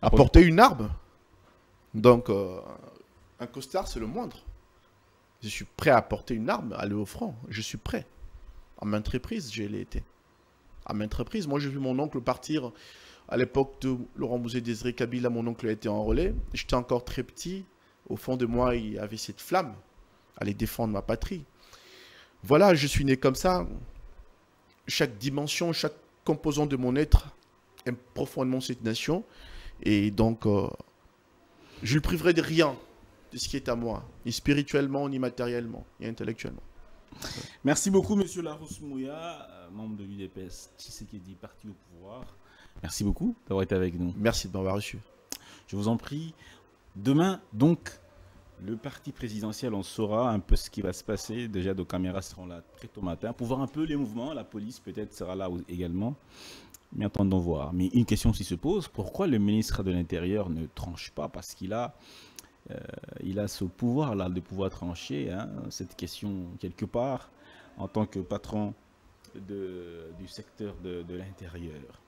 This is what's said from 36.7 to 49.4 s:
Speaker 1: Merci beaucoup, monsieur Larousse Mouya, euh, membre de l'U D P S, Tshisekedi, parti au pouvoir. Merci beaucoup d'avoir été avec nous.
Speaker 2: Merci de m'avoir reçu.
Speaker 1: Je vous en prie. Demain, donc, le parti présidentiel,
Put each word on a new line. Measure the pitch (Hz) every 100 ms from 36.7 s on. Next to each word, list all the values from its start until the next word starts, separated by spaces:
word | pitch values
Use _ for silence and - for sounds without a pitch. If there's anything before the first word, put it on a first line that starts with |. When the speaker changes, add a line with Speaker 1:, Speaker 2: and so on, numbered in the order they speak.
| - - - - - - - - -
Speaker 1:
Merci | 131 156 -
beaucoup, | 190 185 208
monsieur | 185 180
Larousse | 165 151 156 -
Mouya, | 151 135 131
euh, | 151 165 156 - 90 87
membre | 98 110 107
de |
l'U | 98 101
D | 95
P | 95 92
S, | - - -
Tshisekedi, | - - 107 104 90 92
parti | 107 - 107
au | 95 _
pouvoir. | 85 92 110 - - - - - -
Merci | 85 -
beaucoup | 101 - 208 233 -
d'avoir | 98
été | 95 95
avec | 92 87
nous. | 87 95
Speaker 2:
Merci | 107 - 98
de |
m'avoir | 95 95 98
reçu. | 107 123 - - _ - - - -
Speaker 1:
Je | 95
vous | 104
en | 117
prie. | - 147 165 156 - - - _ - 95
Demain, | 104 139 180 196 -
donc, | 107 139 170 - - - - - - - -
le | 95 113
parti | 143 - -
présidentiel, | - 120 107